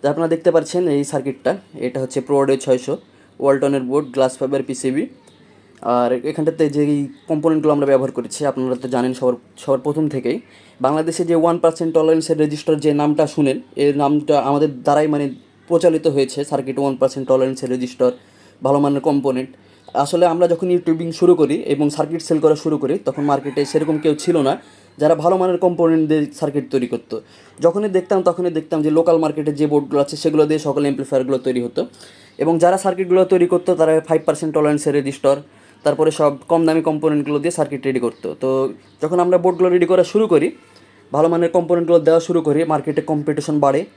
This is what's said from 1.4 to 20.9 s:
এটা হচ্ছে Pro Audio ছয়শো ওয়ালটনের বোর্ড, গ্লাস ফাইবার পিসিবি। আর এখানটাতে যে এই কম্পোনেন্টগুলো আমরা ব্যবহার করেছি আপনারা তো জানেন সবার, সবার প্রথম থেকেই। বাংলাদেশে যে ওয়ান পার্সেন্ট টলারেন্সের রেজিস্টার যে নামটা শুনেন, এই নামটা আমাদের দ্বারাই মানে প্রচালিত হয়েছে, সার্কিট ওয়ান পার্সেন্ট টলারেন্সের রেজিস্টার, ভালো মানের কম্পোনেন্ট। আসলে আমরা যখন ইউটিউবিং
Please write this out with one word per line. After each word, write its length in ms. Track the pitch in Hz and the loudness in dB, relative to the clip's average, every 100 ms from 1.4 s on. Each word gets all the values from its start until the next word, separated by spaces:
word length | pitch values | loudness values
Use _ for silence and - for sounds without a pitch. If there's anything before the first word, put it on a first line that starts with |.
| 127 190 - 147 127 | -4 -4 -8 -8 -6
এটা 120 | 127 | -6
হচ্ছে 160 | 131 143 123 | -4 -6 0
Pro 80 | 143 | 0
Audio 160 | 139 135 | 2 0
ছয়শো 300 | 139 127 127 143 _ _ _ _ | 2 -2 0 -8 _ _ _ _
ওয়ালটনের 440 | 139 139 143 139 127 | 0 2 2 0 -2
বোর্ড, 160 | 139 143 | -4 -2
গ্লাস 180 | 131 131 127 | -2 -2 -2
ফাইবার 240 | 135 139 135 | -4 -4 -4
পিসিবি। 360 | 127 135 131 254 - _ _ _ - _ _ - 123 | -6 -4 -4 -6 -12 _ _ _ -20 _ _ -2 0
আর 120 | 120 127 135 | 0 -2 -4
এখানটাতে 340 | 156 156 160 151 | -2 -4 0 0
যে 80 | 143 147 | 2 0
এই 60 | 147 139 - - | 0 -4 -10 -6
কম্পোনেন্টগুলো 420 | 156 165 156 151 147 | -2 0 0 2 2
আমরা 100 | 139 | 2
ব্যবহার 220 | 135 131 127 | 2 2 -6
করেছি 220 | 117 - 143 | -10 -6 -4
আপনারা 260 | 131 127 127 | -2 -4 -4
তো 40 | 127 | -4
জানেন 180 | 131 127 127 | -2 -2 0
সবার, 160 | 127 120 _ - | -2 -2 _ -14
সবার 180 | - 135 151 | -2 -2 -2
প্রথম 180 | 147 151 | -2 -2
থেকেই। 240 | 139 117 180 - - - _ 131 | -2 -4 -4 -8 -20 -20 _ 0
বাংলাদেশে 360 | 156 160 165 170 | 0 -2 -4 0
যে 60 | 170 | 2
ওয়ান 140 | 165 170 | 2 2
পার্সেন্ট 280 | 165 165 165 160 | 0 0 -2 2
টলারেন্সের 420 | 156 160 156 156 | 2 2 0 0
রেজিস্টার 300 | 151 147 - 151 | 0 -2 -2 0
যে 60 | 151 147 | 0 0
নামটা 240 | 147 151 147 | 0 0 0
শুনেন, 220 | - 139 135 - - | 0 0 -2 -8 -2
এই 80 | 143 143 | 0 2
নামটা 320 | 143 147 143 147 131 | 0 0 2 0 2
আমাদের 220 | 143 151 131 123 | 0 0 -2 0
দ্বারাই 220 | 147 156 | 2 2
মানে 120 | 147 143 127 _ _ - | 0 -4 -8 _ _ -2
প্রচালিত 380 | 170 180 160 156 | 2 2 2 0
হয়েছে, 240 | 143 131 - 147 | 0 -2 -4 -4
সার্কিট 260 | 139 131 131 | -4 -4 -4
ওয়ান 120 | 139 135 | -4 0
পার্সেন্ট 240 | 135 139 131 | -2 -2 0
টলারেন্সের 400 | 131 131 131 127 | 0 2 -4 -6
রেজিস্টার, 360 | 127 123 - 127 123 _ _ _ _ 131 | -4 -6 -2 -2 -2 _ _ _ _ 0
ভালো 120 | 143 | 2
মানের 180 | 143 143 147 | 2 0 0
কম্পোনেন্ট। 420 | 143 135 127 131 - _ _ - - | 0 -2 -4 -8 -14 _ _ -8 -2
আসলে 200 | 147 175 175 | 0 2 2
আমরা 140 | 165 175 | 4 2
যখন 140 | 165 180 | 2 0
ইউটিউবিং 340 | 175 175 | 0 0